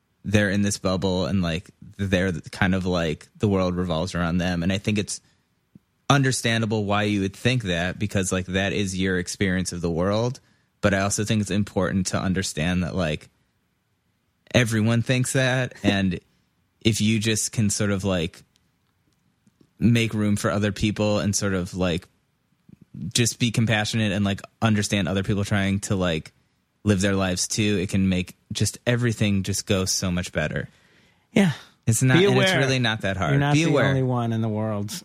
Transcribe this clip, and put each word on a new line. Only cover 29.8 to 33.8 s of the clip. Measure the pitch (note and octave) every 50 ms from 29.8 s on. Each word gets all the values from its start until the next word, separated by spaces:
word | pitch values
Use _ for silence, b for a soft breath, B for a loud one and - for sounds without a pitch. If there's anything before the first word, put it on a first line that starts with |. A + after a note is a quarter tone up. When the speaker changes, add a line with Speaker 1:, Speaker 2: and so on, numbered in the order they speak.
| F#2+
Speaker 1:
so | F2+ - - - F#2+
much | F2+ F2+ F2 -
better. | - E2 D#2 D#2 D2+ D2 - - b b b b b b b b b b b b
Speaker 2:
Yeah. | - A3+ G3 F3 C3+ B B B B B _ -
Speaker 1:
It's | A2+ - C3
not, | B2+ B2+ -
Speaker 2:
Be | F#3+
Speaker 1:
and | G3+ G3 -
it's | F#3+ -
Speaker 2:
aware. | - D#3+
Speaker 1:
really | C#3 C3 C3 B2+
not | B2 A2+ A2 A2
that | G#2 F#2+ F#2+ F#2
hard. | F#2 C#3+
Speaker 2:
You're | C#3+ C#3
not | C#3+ C#3+ D3
Speaker 1:
Be | D3 E3
Speaker 2:
the | D#3+
Speaker 1:
aware. | D3 C#3